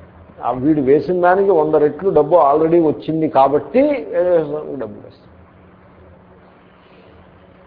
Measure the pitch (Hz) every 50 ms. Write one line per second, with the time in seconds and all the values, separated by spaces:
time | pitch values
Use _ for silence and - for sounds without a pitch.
0 | - - - - - - - - - 120 127 127 127 151 156 147 131 127 139 151
1 | 139 - 180 180 175 175 185 196 196 196 185 160 151 156 156 151 147 147 143 -
2 | 185 196 170 151 147 147 175 170 151 139 143 156 160 160 170 175 160 151 139 -
3 | - - 156 160 160 143 - 135 135 139 147 147 147 - - 254 285 302 285 247
4 | - - 165 170 175 180 180 165 156 143 147 151 151 147 147 135 113 107 104 104
5 | - - - - - - - - - - _ - - - - _ - - - -
6 | - - - - - - - - - - - - - _ _ _ _ _ - -
7 | - 87 - - - - - - - - - - -